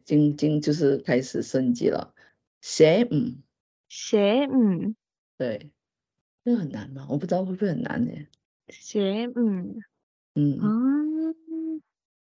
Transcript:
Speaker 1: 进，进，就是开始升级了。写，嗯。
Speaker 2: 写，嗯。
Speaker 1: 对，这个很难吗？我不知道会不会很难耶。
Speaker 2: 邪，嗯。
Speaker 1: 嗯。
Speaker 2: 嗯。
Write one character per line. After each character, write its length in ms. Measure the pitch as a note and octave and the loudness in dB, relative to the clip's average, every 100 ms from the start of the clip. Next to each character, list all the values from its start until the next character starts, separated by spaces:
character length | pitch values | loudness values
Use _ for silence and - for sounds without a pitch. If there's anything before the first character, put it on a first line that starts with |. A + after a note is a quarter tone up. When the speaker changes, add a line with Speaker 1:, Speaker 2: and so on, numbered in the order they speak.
Speaker 1:
进， 320 | - D3+ D3 D3 | 0 4 4 2
进， 240 | D3+ D3+ | 0 0
就 120 | D3 | 0
是 260 | D3+ C#3+ C#3 | 2 2 2
开 220 | - B2+ | 0 0
始 200 | C3 - | 0 -6
升 300 | G#2+ C3+ B2+ | -4 0 0
级 160 | A#2+ - | 2 0
了。 260 | - - _ _ _ _ _ | -2 -6 _ _ _ _ _
写， 460 | - - D#3 F#3 A#3+ | -6 6 6 6 2
嗯。 320 | D#3 - - - _ _ _ _ | 0 -2 -6 -18 _ _ _ _
Speaker 2:
写， 580 | - - G#3+ G3+ A#3+ C#4+ | -14 0 2 4 2 2
嗯。 480 | C4 A3 E3+ F#3+ A3 _ _ _ - | 2 4 2 -2 -6 _ _ _ -6
Speaker 1:
对， 340 | B2+ G#2+ D3+ _ _ _ _ _ _ _ | -6 -6 -10 _ _ _ _ _ _ _
这 80 | A#3+ | -2
个 60 | A#3 | -2
很 100 | D#3 | -2
难 200 | G#2+ B2 | -8 -12
吗？ 160 | C3+ - | -14 -6
我 60 | C#3+ | -4
不 80 | F#3 | -2
知 80 | |
道 100 | F3+ | -2
会 100 | F#3+ | -2
不 60 | F#3 | -4
会 80 | G3+ | -4
很 140 | D#3 | -4
难 220 | - - - | -4 -2 -4
耶。 220 | - D3 _ _ _ _ | -4 -16 _ _ _ _
Speaker 2:
邪， 560 | - - G#3+ G3 G#3 B3 | -20 -6 -2 0 -2 -4
嗯。 480 | B3 A3+ F#3+ F#3+ A3+ - _ _ _ _ - | 0 0 0 -6 -12 -16 _ _ _ _ 0
Speaker 1:
嗯。 220 | D3 D#3+ | 0 0
Speaker 2:
嗯。 760 | G#3 A3 C4 C#4+ D4+ D#4 D#4+ D#4+ D#4+ D#4+ D#4+ D#4+ _ _ _ _ _ | 0 0 2 0 -2 -4 -4 -8 -10 -10 -8 -8 _ _ _ _ _